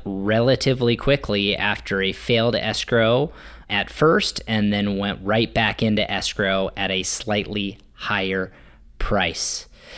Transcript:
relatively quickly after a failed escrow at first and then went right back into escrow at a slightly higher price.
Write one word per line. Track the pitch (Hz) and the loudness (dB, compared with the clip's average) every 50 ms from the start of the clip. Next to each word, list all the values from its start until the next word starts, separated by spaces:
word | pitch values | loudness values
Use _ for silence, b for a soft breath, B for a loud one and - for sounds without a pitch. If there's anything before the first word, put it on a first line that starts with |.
| - | -8
relatively | 101 95 98 98 104 107 117 117 131 131 131 - 135 127 131 120 120 120 | -6 -4 -2 0 2 2 4 4 4 2 2 2 0 2 2 2 0 0
quickly | - - 135 139 139 - - 104 104 101 101 98 | 2 2 2 2 2 0 0 0 0 2 0 0
after | - 98 104 101 - - - 104 98 | 0 -2 -2 -2 -4 -4 -4 -2 0
a | 98 95 90 | 0 -2 -2
failed | - - - 120 113 117 120 110 | -4 0 2 2 4 4 2 0
escrow | - - 110 101 - - - 123 113 110 113 120 131 147 165 B B B B B B B B | 0 -2 -2 -4 -4 -2 0 2 4 4 4 4 2 0 -2 B B B B B B B B
at | 104 101 - - | -2 -2 -2 -4
first | - - 156 160 175 208 202 - - - - | -2 2 4 4 4 4 2 -2 -4 -6 -4
and | - 110 107 104 104 104 | -2 0 2 2 2 2
then | 101 101 101 98 | 0 0 0 -2
went | 98 101 101 87 - | -2 -2 -4 -4 -4
right | 95 98 107 117 113 - - | -2 2 2 2 2 2 2
back | 120 110 104 98 - 117 | 2 2 2 2 2 2
into | 110 107 104 101 - | 2 2 2 0 0
escrow | 101 95 - - - - 101 95 95 98 95 - - | -2 -4 -4 -4 -2 -2 0 0 2 0 0 -2 -2
at | 98 98 95 | -4 -2 -2
a | 95 92 90 | -2 -2 -2
slightly | - - - - 107 104 104 98 - 104 104 101 98 101 - - - - | -2 -4 -4 -2 -2 -2 -2 -2 -2 -4 -6 -6 -6 -8 -12 -18 -20 -16
higher | - - - 110 98 95 95 95 95 92 95 b b b b b b b - - | -10 -4 -2 -2 0 0 0 -2 -2 -2 -4 b b b b b b b -18 -6
price. | - - - 107 98 92 85 82 - - - - - - B B B B B B | -4 -2 0 2 2 2 0 -2 -4 -4 -4 -6 -6 -10 B B B B B B